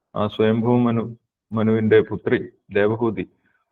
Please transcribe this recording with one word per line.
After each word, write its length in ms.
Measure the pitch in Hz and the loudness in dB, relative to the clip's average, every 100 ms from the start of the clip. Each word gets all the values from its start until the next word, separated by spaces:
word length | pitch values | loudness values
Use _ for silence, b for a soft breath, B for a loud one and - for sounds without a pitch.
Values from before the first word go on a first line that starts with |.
| _ - | _ -6
ആ 120 | 104 | -4
സ്വയംഭുവ 500 | - 110 113 117 120 | 0 0 2 2 2
മനു, 260 | 120 113 113 120 _ _ _ | 2 0 -4 -10 _ _ _
മനുവിന്റെ 480 | 110 110 110 110 110 | -2 0 0 4 4
പുത്രി 360 | - 101 - 123 - - - | 2 -4 -2 -2 -4 -16 -6
ദേവഹൂതി 540 | 101 104 113 117 95 85 _ _ _ _ | 0 0 0 -2 -4 -8 _ _ _ _